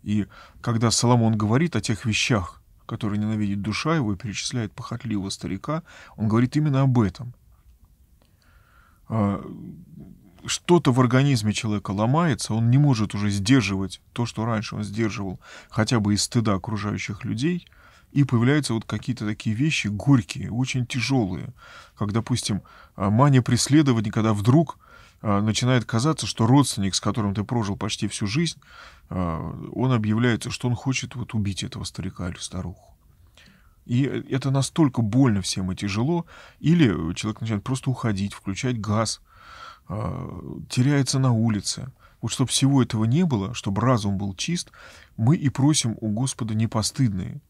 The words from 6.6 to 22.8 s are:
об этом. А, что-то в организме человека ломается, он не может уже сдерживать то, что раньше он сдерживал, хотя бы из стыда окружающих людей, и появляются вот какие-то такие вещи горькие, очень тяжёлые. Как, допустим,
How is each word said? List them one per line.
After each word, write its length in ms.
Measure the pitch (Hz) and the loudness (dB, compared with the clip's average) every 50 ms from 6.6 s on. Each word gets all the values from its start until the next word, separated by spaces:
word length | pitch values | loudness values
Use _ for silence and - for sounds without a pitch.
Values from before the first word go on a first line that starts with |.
| 151 156 135 135 | 2 2 2 4
об 160 | 139 139 123 123 | 4 4 4 4
этом. 340 | 110 95 - - - 120 - _ _ _ - _ _ - - _ - _ _ _ _ _ _ _ _ _ _ _ _ _ _ _ _ _ _ _ _ _ _ _ _ _ | 2 2 0 -6 -14 -16 -16 _ _ _ -20 _ _ -20 -20 _ -20 _ _ _ _ _ _ _ _ _ _ _ _ _ _ _ _ _ _ _ _ _ _ _ _ _
А, 320 | 113 113 104 101 98 - - - 85 - - - 80 78 - - - - - - - - - - _ - - | -2 0 2 0 0 -2 -6 -12 -14 -14 -14 -16 -16 -18 -20 -20 -20 -20 -20 -20 -20 -20 -20 -20 _ -18 -10
что-то 460 | - - - _ - 175 170 - 147 | -8 -8 -8 _ 4 4 4 6 4
в 80 | 120 127 | 4 4
организме 520 | 127 120 117 131 139 143 139 113 104 107 | 4 4 4 4 4 4 2 2 2 0
человека 380 | 101 - - 107 104 101 - - | -2 -2 -2 -2 -4 -4 -4 -4
ломается, 640 | 98 98 110 117 135 160 175 170 123 98 - - 110 | -2 0 2 2 2 2 2 2 0 0 -2 -2 0
он 160 | 113 117 117 | 2 4 4
не 80 | 123 135 | 6 6
может 360 | 147 147 131 110 107 95 - | 6 6 4 2 0 -2 -2
уже 140 | 101 104 104 | -2 0 0
сдерживать 720 | 98 101 95 107 135 135 107 95 98 95 98 92 - - _ _ _ | 0 0 4 6 4 4 4 2 -2 -2 -4 -6 -8 -14 _ _ _
то, 100 | - 120 | -6 -4
что 220 | 117 - - 110 | -4 -4 -4 -2
раньше 300 | 117 113 107 113 - - | -2 -2 -2 -4 -6 -8
он 80 | 98 104 | -8 -8
сдерживал, 540 | 101 101 107 113 107 101 113 101 95 90 - _ - - - - _ | -6 -2 -2 -2 -2 -2 -4 -6 -8 -8 -10 _ -20 -20 -20 -20 _
хотя 320 | - - 110 - 131 113 | -2 0 0 2 2 2
бы 140 | 101 104 104 | 4 4 2
из 80 | 98 | 2
стыда 320 | - - - 123 110 110 101 | 0 0 0 0 2 2 0
окружающих 680 | 95 - - 110 101 101 104 101 95 - - 104 - - | 0 -2 -4 -6 -4 -4 -6 -6 -6 -6 -8 -8 -8 -6
людей, 420 | 107 107 110 131 170 180 175 - _ _ - - - - - _ _ | -6 -4 -2 -2 -2 -2 -2 -6 _ _ -20 -20 -20 -20 -20 _ _
и 120 | - 139 143 | 2 2 2
появляются 480 | 127 131 117 113 127 147 156 143 - | 4 4 2 4 4 4 2 2 0
вот 140 | 117 113 - | -4 -4 -4
какие-то 400 | - 113 107 - - 123 - 113 | -4 -8 -6 -4 -6 -6 -4 -4
такие 280 | 104 107 - - 110 107 | -6 -6 -4 -4 -4 -2
вещи 340 | 107 143 160 143 - - 104 | 0 0 0 0 -2 -2 -4
горькие, 640 | 104 101 - 139 139 123 98 - - - 101 95 | -4 -2 4 4 4 4 4 -2 -8 -8 -8 -6
очень 360 | 92 120 131 127 - 131 123 | -4 -4 -4 -2 -2 -4 -4
тяжёлые. 680 | - - 120 113 117 135 131 110 90 92 69 - - - _ - - - - - - _ | -2 -4 -4 -2 2 2 2 2 0 -2 -6 -8 -12 -14 _ -20 -20 -20 -20 -20 -20 _
Как, 180 | - 110 101 | -6 -4 -2
допустим, 500 | 101 117 110 - 127 113 - - 104 90 - - - - | 0 -2 0 0 -2 -2 0 -2 -4 -4 -4 -10 -20 -20